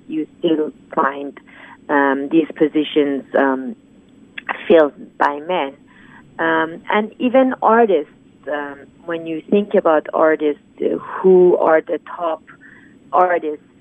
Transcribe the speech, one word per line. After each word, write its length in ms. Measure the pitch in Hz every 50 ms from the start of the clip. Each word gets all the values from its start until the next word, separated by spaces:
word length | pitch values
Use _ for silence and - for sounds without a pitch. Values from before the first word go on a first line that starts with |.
| _ -
you 200 | 156 156 151 - _ _
still 340 | - 175 160 151 156 139 - - - - -
find, 440 | - - 131 139 143 143 143 - - _ _ - - - - - _ _ -
um, 400 | 147 143 139 139 135 139 143 139
these 180 | 151 165 156 - -
positions, 680 | - 165 147 - 156 147 - - 156 143 143 139 135 - - -
um, 400 | - 139 139 131 131 131 123 113 - _ _ _ _ _ _ _ - - _ - - - - - - - -
filled 500 | 170 160 151 143 - - 123 - _ -
by 200 | 151 143 143 143
men. 360 | 147 165 185 175 143 139 139 - _ _ _ _ - - - - - - - -
Um, 440 | 165 165 160 160 160 160 165 - - -
and 240 | - 208 214 208 - -
even 340 | - 254 220 262 262 262 254 -
artists, 500 | - - 220 233 233 214 185 151 151 - - _ _ _ _ _ - 139
um, 280 | 147 147 147 143 139 139 139 - _ _ -
when 220 | - 170 165 165 165
you 160 | 165 156 - -
think 240 | - 202 202 202 -
about 320 | 190 - 170 160 151 151 - -
artists, 480 | - 165 156 160 156 156 147 143 - _ _ _ -
uh, 160 | - - 82 -
who 580 | - - - - - 185 185 185 180 180 180 -
are 240 | - - 160 160
the 180 | - - 170 156 - -
top 340 | - - 175 165 160 - _ _ - - - - - - - - - - _ - -
artists, 500 | - 180 180 175 165 160 151 151 - _ _ _ _